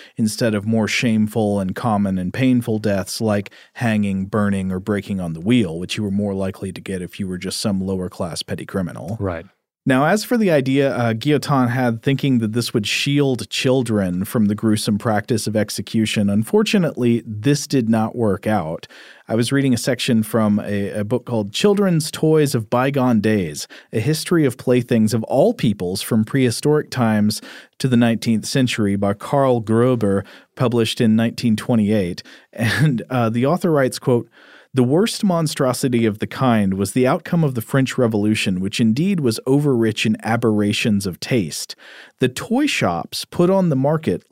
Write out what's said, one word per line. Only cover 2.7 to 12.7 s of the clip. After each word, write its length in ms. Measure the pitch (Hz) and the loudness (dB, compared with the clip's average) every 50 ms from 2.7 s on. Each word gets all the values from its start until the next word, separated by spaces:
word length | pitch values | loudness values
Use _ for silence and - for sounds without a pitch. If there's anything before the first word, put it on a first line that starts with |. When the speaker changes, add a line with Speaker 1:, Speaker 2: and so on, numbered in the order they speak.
| 110 107 | -4 -2
Speaker 1:
deaths 400 | 107 104 101 95 90 - - - | -2 -2 -2 -2 -4 -6 -6 -4
like 320 | 113 110 104 101 101 - - - - _ _ | -2 0 0 -2 -4 -6 -14 -20 -20 _ _
hanging, 520 | - 127 113 107 107 101 101 95 95 95 | -4 -2 0 0 0 0 0 -2 -4 -4
burning, 440 | 98 - 107 104 101 98 95 92 95 | -2 0 0 0 0 0 -2 -2 -4
or 80 | 92 92 | -4 -4
breaking 420 | 95 107 104 101 - - 101 92 | -4 -2 -4 -4 -4 -4 -6 -6
on 120 | 90 85 | -6 -6
the 80 | 80 80 | -8 -4
wheel, 380 | 85 107 127 123 101 82 80 85 | 0 2 2 2 2 0 -4 -6
which 180 | 92 - - | -8 -8 -6
you 60 | 110 | -6
were 80 | 107 98 | -4 -2
more 240 | 98 101 104 101 98 | -2 -2 -2 -2 -2
likely 360 | 98 95 95 - - 101 95 | -4 -4 -6 -6 -8 -10 -10
to 120 | 85 85 | -10 -10
get 180 | - - 95 90 | -10 -8 -8 -8
if 180 | 90 85 - - | -8 -10 -10 -8
you 80 | 101 | -8
were 120 | 92 92 90 | -6 -6 -6
just 240 | 92 92 - - | -6 -8 -6 -4
some 180 | - 110 98 95 | -2 -2 -2 -2
lower 300 | 92 95 95 92 90 90 | -2 -4 -4 -4 -6 -6
class 320 | - - 95 82 73 - | -8 -8 -8 -8 -8 -10
petty 240 | - - 98 80 71 | -10 -8 -10 -10 -8
criminal. 500 | - - 98 90 80 - - 62 82 113 107 | -8 -6 -6 -6 -6 -8 -12 -10 -10 -8 -6
Speaker 2:
Right. 280 | 101 92 85 82 - - _ _ _ _ _ _ _ 120 | -6 -6 -6 -8 -10 -16 _ _ _ _ _ _ _ 0
Speaker 1:
Now, 160 | 131 127 147 | 2 2 4
as 180 | 160 202 214 - | 2 2 0 0
for 120 | - 254 | 0 0
the 140 | 226 214 180 | 2 2 2
idea, 420 | 156 139 127 135 135 139 139 139 90 | 2 2 2 2 2 2 2 2 0
uh, 160 | 120 120 113 | 0 0 0
Guillotin 560 | 110 110 127 147 151 143 - - 143 131 127 120 | 0 0 0 0 0 2 2 2 2 2 2 2
had 340 | 120 131 127 120 113 110 | 2 0 0 0 -2 -2
thinking 380 | - 160 139 139 - 139 127 117 | 0 -2 0 0 2 2 2 2
that 140 | 113 107 110 | 0 0 -2
this 200 | 120 113 - | -2 -2 -2